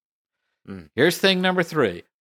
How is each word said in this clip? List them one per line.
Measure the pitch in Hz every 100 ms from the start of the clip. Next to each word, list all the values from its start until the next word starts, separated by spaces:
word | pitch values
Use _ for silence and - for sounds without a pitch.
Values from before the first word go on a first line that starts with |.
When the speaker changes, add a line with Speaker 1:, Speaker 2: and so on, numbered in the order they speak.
| _ _ _ _ _ _ -
Speaker 1:
Mm. | 95 78 -
Speaker 2:
Here's | 160 170
thing | 190 185
number | 185 180
three. | 170 160 110 87 - _